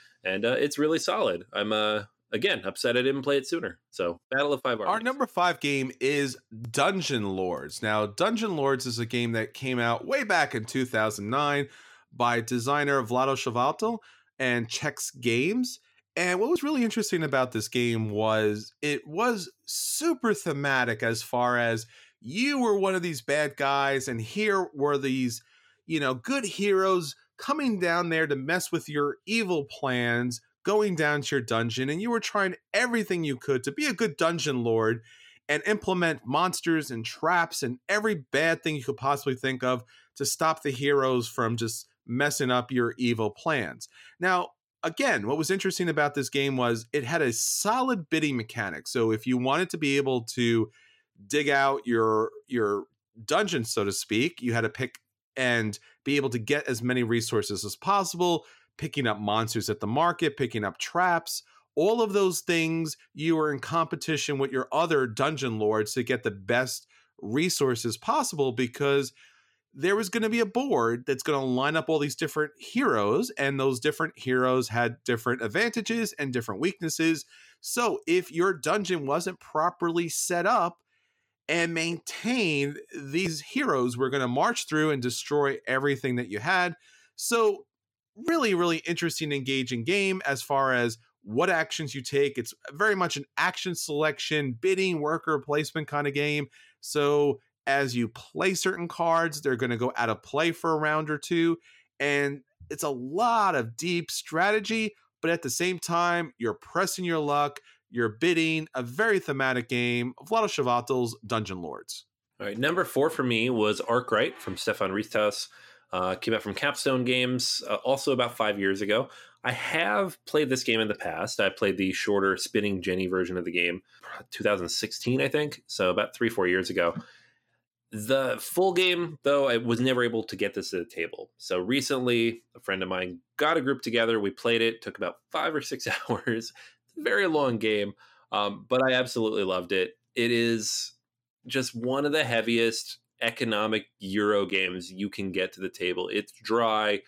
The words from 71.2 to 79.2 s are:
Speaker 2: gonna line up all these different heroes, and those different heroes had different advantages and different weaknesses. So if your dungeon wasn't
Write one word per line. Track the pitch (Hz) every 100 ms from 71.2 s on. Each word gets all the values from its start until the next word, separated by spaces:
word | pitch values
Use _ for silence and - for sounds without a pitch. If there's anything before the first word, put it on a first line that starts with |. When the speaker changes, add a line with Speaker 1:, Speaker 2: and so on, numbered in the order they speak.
Speaker 2:
gonna | - 143
line | 131 127 139 160
up | 156
all | 156
these | 147 -
different | 151 156 151 -
heroes, | - 240 226 117 101 143 247
and | - 139 139
those | 135 123
different | 151 - 160 -
heroes | 127 127 127 127 120
had | 117 120 123
different | - 117 123 123
advantages | 113 151 233 226 208 233 220
and | - 139
different | 123 113 98
weaknesses. | 170 - 165 - 160 156 - - - _
So | - 233 233 - -
if | 180 175
your | 160 185
dungeon | 165 143 208 180 175 135
wasn't | 156